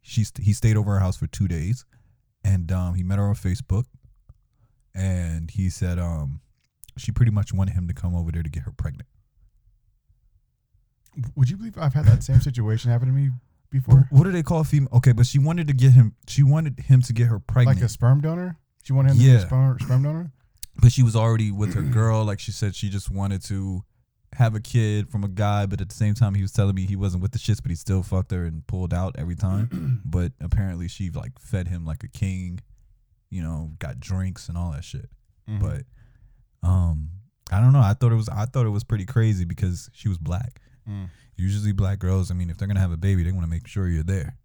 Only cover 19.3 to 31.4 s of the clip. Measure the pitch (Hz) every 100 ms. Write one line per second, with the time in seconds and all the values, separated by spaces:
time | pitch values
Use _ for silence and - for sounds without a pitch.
19.3 | 123 90 127 131 127 - 127 143 160 170
20.3 | - _ _ - - 120 - 120 110 113
21.3 | 113 107 101 104 90 71 117 113 110 107
22.3 | 98 - 101 104 92 104 98 - 95 98
23.3 | 95 - 98 98 92 - _ _ _ _
24.3 | - 117 110 - 120 110 104 98 107 101
25.3 | 92 104 104 101 98 95 - 107 101 107
26.3 | 98 98 - 98 95 95 98 98 90 92
27.3 | - - 104 - 85 - 95 87 95 92
28.3 | 92 85 80 - 92 90 87 92 - 82
29.3 | 85 95 95 113 185 82 120 95 90 87
30.3 | - 85 - 98 87 85 - 92 82 -
31.3 | -